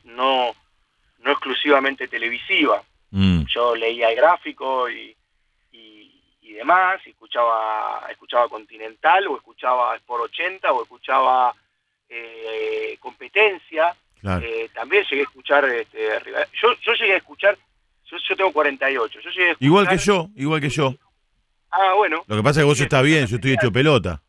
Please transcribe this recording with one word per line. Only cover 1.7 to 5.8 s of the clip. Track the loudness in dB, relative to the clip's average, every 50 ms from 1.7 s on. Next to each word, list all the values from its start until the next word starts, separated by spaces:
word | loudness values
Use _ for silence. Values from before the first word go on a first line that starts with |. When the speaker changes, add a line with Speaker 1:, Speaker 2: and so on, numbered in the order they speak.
| 2 2 2 0 -4 -6 -10 -10
Speaker 1:
televisiva. | -8 -6 -6 -6 -6 -8 -6 -2 0 2 2 2 2 0 -2 _ _ _ _ _
Speaker 2:
Mm. | -2 2 2 4 4 2 0
Speaker 1:
Yo | -2 -2 0 0 0 0
leía | 0 -2 -4 0 0 0 2
el | 4
Gráfico | 4 4 4 4 2 -2 -8 -12 -8 -6 -4 -2 -2 -2 -4
y, | -6 -10 -14 -18 -20 _ _ _ _ _ _ _ _ _ _ _
y, | _ -20